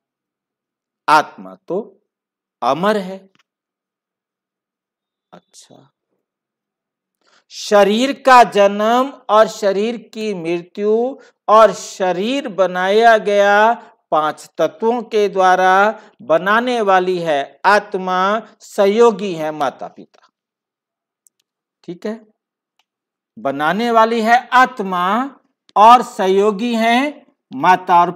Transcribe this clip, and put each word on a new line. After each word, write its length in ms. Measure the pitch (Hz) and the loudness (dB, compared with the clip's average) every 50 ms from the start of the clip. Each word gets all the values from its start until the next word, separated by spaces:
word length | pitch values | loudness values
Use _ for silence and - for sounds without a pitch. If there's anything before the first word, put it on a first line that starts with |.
| _ _ _ _ _ _ _ _ _ _ _ _ _ _ _ _ _ _ _ _ _ - | _ _ _ _ _ _ _ _ _ _ _ _ _ _ _ _ _ _ _ _ _ 2
आत्मा 460 | 147 156 - - - - 95 92 95 - | 2 2 2 0 -6 -20 -20 -20 -20 -18
तो 200 | _ - 170 190 240 - _ _ _ _ _ _ _ _ _ _ _ _ _ _ - | _ -10 -8 -8 -10 -10 _ _ _ _ _ _ _ _ _ _ _ _ _ _ -4
अमर 340 | 120 135 151 180 208 220 208 | -4 -2 -2 -2 -2 -2 -2
है। 200 | 190 185 190 190 190 196 _ _ _ _ _ _ _ _ _ _ _ _ _ _ _ _ _ _ _ _ _ _ _ _ _ _ _ _ _ _ _ _ _ _ _ _ _ _ _ _ - | -6 -10 -14 -18 -20 _ _ _ _ _ _ _ _ _ _ _ _ _ _ _ _ _ _ _ _ _ _ _ _ _ _ _ _ _ _ _ _ _ _ _ _ _ _ _ _ _ -20
अच्छा, 580 | - _ _ _ - - _ 131 135 139 139 _ _ _ _ _ _ _ _ _ _ _ _ _ _ _ _ _ _ _ _ _ _ _ _ _ _ _ _ _ _ _ _ - | -20 _ _ _ -20 -20 _ -20 -20 _ _ _ _ _ _ _ _ _ _ _ _ _ _ _ _ _ _ _ _ _ _ _ _ _ _ _ _ _ _ _ _ _ _ -20
शरीर 600 | - - - 214 202 202 196 208 226 254 269 277 277 - | -16 -6 0 2 2 2 2 0 -2 -2 -4 -6 -4 2
का 200 | 269 254 247 233 | 4 6 6 6
जन्म 600 | 180 - 202 202 202 202 208 208 220 233 247 254 277 269 - _ - | 4 2 0 0 0 0 -2 -2 -2 0 0 -2 -4 -8 -14 _ 0
और 180 | 202 214 220 202 | 2 2 2 2
शरीर 480 | - - - 196 196 190 208 226 247 226 - - - | -2 -6 -4 -4 -2 -2 -4 -6 -6 -8 -14 -18 -14
की 180 | 220 214 214 202 | -10 -8 -8 -8
मृत्यु 580 | 180 160 165 175 175 175 - _ - 202 208 214 226 240 254 269 - - _ _ _ _ - | -8 -6 -6 -6 -6 -8 -10 _ -6 -4 -2 0 0 -2 -4 -8 -12 -18 _ _ _ _ 2
और 240 | 208 226 226 208 185 | 4 6 6 4 2
शरीर 760 | - - - - - 202 185 180 170 196 226 262 277 294 269 | -2 -12 -16 -10 -6 -4 -4 -4 -4 -4 -4 -4 -6 -6 -6
बनाया 640 | 185 165 190 180 180 180 180 190 202 220 233 233 226 220 | -4 -4 -4 -2 -2 -4 -2 0 0 2 4 4 4 4
गया 520 | 185 196 202 202 202 202 202 208 214 226 240 233 - - _ _ _ - - | 2 0 0 0 2 2 4 4 4 2 0 -2 -8 -20 _ _ _ -4 -4
पांच 360 | 156 151 151 147 - - - _ - | -2 -2 -2 -6 -8 -14 -12 _ -4
तत्वों 440 | 165 151 156 - 226 226 240 247 226 | -4 -4 -4 -4 -4 -4 -4 -4 -6
के 240 | 233 - 214 208 202 | -6 -4 -2 -2 -2
द्वारा 720 | 180 190 185 185 185 185 185 185 185 190 202 214 220 214 - - _ - - | 0 0 2 2 2 2 2 2 2 2 2 0 -2 -6 -12 -20 _ -12 -4
बनाने 580 | 123 156 165 170 196 208 226 247 254 247 233 220 | -2 -2 0 0 0 -2 0 0 -2 -4 -4 0
वाली 360 | 196 190 185 185 180 185 175 | 0 2 2 0 0 -4 -4
है 420 | 170 165 151 139 139 - _ _ - | -4 -2 -2 -4 -4 -6 _ _ 0
आत्मा, 720 | 175 202 208 208 208 - 190 185 185 185 185 185 196 208 226 220 - _ _ | 2 2 2 0 -4 -8 -8 -6 -4 -2 -2 -2 -2 -2 -4 -6 -10 _ _
सहयोगी 720 | _ - - - 202 202 202 226 240 233 214 180 208 202 175 | _ -10 -4 -2 0 0 2 2 2 2 2 0 -6 -8 -8
है 160 | 160 156 156 156 | -8 -8 -8 -6
माता 360 | 151 143 127 - - 92 85 | -6 -6 -6 -6 -8 -14 -18
पिता। 400 | - - 90 - _ _ _ _ _ _ _ _ _ _ _ _ _ _ _ _ _ _ _ _ _ _ _ _ _ _ _ _ _ _ _ _ _ _ _ | -18 -20 -20 -20 _ _ _ _ _ _ _ _ _ _ _ _ _ _ _ _ _ _ _ _ _ _ _ _ _ _ _ _ _ _ _ _ _ _ _
ठीक 220 | - 175 175 - | -18 -16 -12 -10
है, 140 | 208 220 233 _ _ _ _ _ _ _ _ _ _ _ _ _ _ _ _ _ _ _ _ _ _ _ | -10 -12 -12 _ _ _ _ _ _ _ _ _ _ _ _ _ _ _ _ _ _ _ _ _ _ _
बनाने 540 | - 107 139 135 139 151 156 175 202 233 240 | -12 -10 -8 -6 -4 -4 -4 -4 -2 -4 -2
वाली 300 | 233 226 220 226 233 233 214 | 2 2 2 2 0 -2 0
है 140 | 220 233 247 247 - - | 2 0 0 0 0 2
आत्मा 500 | 247 254 254 254 - 208 190 185 175 175 185 202 233 262 277 - _ _ _ _ _ _ _ - | 2 2 2 0 -6 -8 -6 -4 -4 -2 -2 -2 -4 -4 -6 -10 _ _ _ _ _ _ _ 0
और 260 | 190 208 226 240 247 240 | 4 6 8 6 6 4
सहयोगी 720 | - - - 196 185 190 196 202 214 214 190 226 240 233 | 0 -8 -4 -2 0 0 2 0 0 -2 -2 -4 -4 -4
हैं 520 | 226 220 226 233 247 269 302 285 - - _ _ _ _ - 131 | -2 0 0 0 0 -2 -4 -6 -12 -18 _ _ _ _ -16 -8
माता 480 | 131 143 175 185 180 185 - 180 170 | -2 2 2 2 2 2 2 2 2
और 100 | 170 175 175 | 2 2 -2